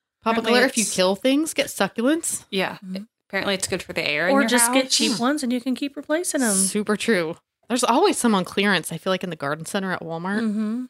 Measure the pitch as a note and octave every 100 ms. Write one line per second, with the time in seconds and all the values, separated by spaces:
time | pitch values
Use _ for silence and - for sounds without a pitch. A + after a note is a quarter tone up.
0 | _ _ A3 A3+ A3+ A#3+ C4 A#3 G#3 -
1 | F#3 G3 C4 C#4 D#4+ - - - G3 -
2 | A#3+ D#4+ - - - F#3+ F3+ E3 F#3 F#3+
3 | G#3+ _ _ G3 G3+ F#3 - F#3 - F3+
4 | D#3 D3 E3+ - A3+ B3 A#3 B3+ C4 -
5 | A3+ A3+ A#3 D4 B3 B3 B3 B3 C#4+ D4
6 | C#4 D#4 F4+ D#4 A#3+ F#3+ G3 G3+ G#3 G#3
7 | - G3+ D#3+ E3+ _ _ - B3 A#3+ A#3+
8 | G4 C#4+ A#3+ G3+ F3+ - G3+ F3+ D#3 E3
9 | - F#3 F3+ D#3+ C#3 D#3 E3 G3+ F#3+ F3
10 | E3 E3 F3+ G#3 A3+ G#3 G#3+ A#3 B3+